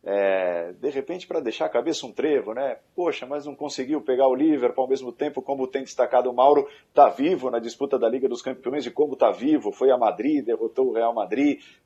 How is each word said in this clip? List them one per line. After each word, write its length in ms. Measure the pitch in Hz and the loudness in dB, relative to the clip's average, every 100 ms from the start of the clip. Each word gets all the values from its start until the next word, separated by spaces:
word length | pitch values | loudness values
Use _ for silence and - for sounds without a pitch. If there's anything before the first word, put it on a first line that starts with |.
É, 680 | - 101 98 95 90 87 85 90 | -2 0 0 0 -2 -4 -8 -6
de 120 | 139 | -6
repente, 360 | 135 135 175 - | -6 -8 -12 -6
pra 140 | 170 | -6
deixar 240 | 123 - | -6 -4
a 60 | 156 | -2
cabeça 340 | - 151 147 | -2 -2 -6
um 80 | 127 | -8
trevo, 400 | - 147 139 101 | -4 0 0 -2
né? 240 | 117 139 110 _ | -6 -6 -8 _
Poxa, 300 | - 175 - | -4 -4 -4
mas 220 | 127 147 143 | -8 -10 -10
não 80 | |
conseguiu 480 | 131 147 - 127 151 | -10 -10 -8 -4 -4
pegar 260 | 139 127 135 | -2 2 4
o 60 | |
Liverpool, 500 | 131 160 147 120 - | 4 2 4 0 0
ao 60 | 131 | -2
mesmo 200 | 131 127 | -2 -4
tempo, 300 | - 147 139 | -6 -6 -6
como 260 | - 139 131 | -8 -6 -4
tem 180 | 135 | -6
destacado 440 | 131 - 120 123 123 | -8 -2 2 2 2
o 60 | |
Mauro, 340 | 123 135 147 139 - _ | 4 6 6 2 -10 _
tá 160 | - 120 | 6 6
vivo 420 | - 143 170 131 | 6 0 0 -2
na 100 | 117 | -4
disputa 380 | 113 - 139 127 | -6 -6 -2 0
da 80 | 113 | 0
Liga 220 | 127 127 | 0 -2
dos 140 | 120 | -2
Campeões, 420 | 131 127 120 147 | -8 -8 -6 -6
e 60 | 120 | -6
como 260 | - 147 131 | 0 0 4
tá 140 | 120 | 2
vivo, 420 | - 131 151 104 | 2 0 0 0
foi 180 | - 131 | 2 2
a 60 | 123 | 4
Madrid, 480 | 110 101 127 147 | 2 0 -2 -2
derrotou 440 | 117 110 113 - 131 | -2 -2 -2 -2 0
o 40 | |
Real 220 | 113 117 | 0 0
Madrid. 480 | 113 92 110 147 135 - _ | -2 -4 0 0 0 -10 _